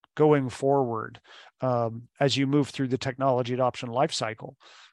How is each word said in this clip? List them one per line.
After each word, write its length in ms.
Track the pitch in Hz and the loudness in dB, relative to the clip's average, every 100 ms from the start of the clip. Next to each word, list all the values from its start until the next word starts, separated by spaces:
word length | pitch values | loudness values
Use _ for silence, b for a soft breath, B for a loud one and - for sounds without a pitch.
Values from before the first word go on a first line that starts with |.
| _ - | _ 2
going 340 | 151 147 131 | 4 4 2
forward, 720 | - 135 139 127 110 117 113 B B B _ | -2 0 2 0 -4 -8 -14 B B B _
um, 420 | 131 120 117 113 123 _ | -2 0 -2 -6 -16 _
as 160 | 139 117 | 0 2
you 100 | 135 | 2
move 220 | 147 135 | 2 0
through 200 | - 135 | -2 -2
the 80 | 127 | -2
technology 560 | 139 131 135 123 120 | -4 -2 0 2 0
adoption 340 | 123 127 - 123 | 0 0 -2 -6
lifecycle. 680 | 117 156 - 113 110 135 135 B B B | 0 0 0 -6 -8 -14 -18 B B B